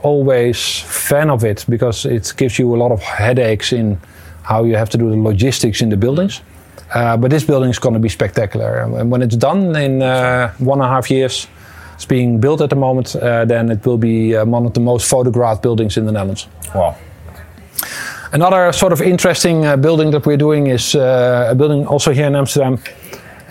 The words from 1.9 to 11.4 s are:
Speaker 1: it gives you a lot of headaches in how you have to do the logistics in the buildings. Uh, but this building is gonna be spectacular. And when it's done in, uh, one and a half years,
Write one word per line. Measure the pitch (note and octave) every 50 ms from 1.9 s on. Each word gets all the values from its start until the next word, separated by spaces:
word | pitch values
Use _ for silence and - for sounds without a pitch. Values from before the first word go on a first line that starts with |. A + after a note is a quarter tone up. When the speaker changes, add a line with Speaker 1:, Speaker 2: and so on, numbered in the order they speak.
| A2+ - -
Speaker 1:
it | C3+ B2 A2+ G2+ - - -
gives | C3+ B2+ - -
you | C3 A#2+ A#2+
a | A#2
lot | A#2+ B2
of | A#2 G#2
headaches | - - - - G2+ A2+ B2+ B2+ B2 A2 A2 G2+ - - B2+
in | A#2+ A2+ G#2+ G2+ F#2 - - - - - - - - -
how | - A2+ A2 A2+
you | A#2 A2+
have | G#2+ A2+ A2
to | - A#2
do | A#2 A2+
the | A2 A2
logistics | A2 A2 G#2+ F#2+ A2+ C3+ A#2+ - - A#2 G2+ -
in | A#2+ A2+
the | G#2+ G2
buildings. | G#2 B2 C#3 D#3 F#3 G3 - - - - - - - - - - - - -
Uh, | A#2+ A#2+ A#2 A#2 A#2
but | A#2+ B2+
this | D3 D#3 C#3
building | - D3 C3+ C3 B2+
is | A#2+ -
gonna | - C3 A2+ A2+
be | A2+ A2
spectacular. | - - - G2+ - - A2+ G2+ - A2 A2 A2 A2 A#2+ A#2 A2+ A#2 A#2
And | A#2 A#2
when | B2 B2
it's | B2+ A#2+ G#2+ A#2
done | A2+ C3+ E3 G3 G3 F3+ D#3+
in, | D3+ C#3+ C#3 C3 C3
uh, | C3 B2+ B2+ B2+ B2+ B2+ B2+ B2+ B2 A#2 - -
one | C3 B2+ C#3 C#3
and | C3 B2
a | C3
half | C3 B2+ -
years, | C#3 C3 C3 B2+ - -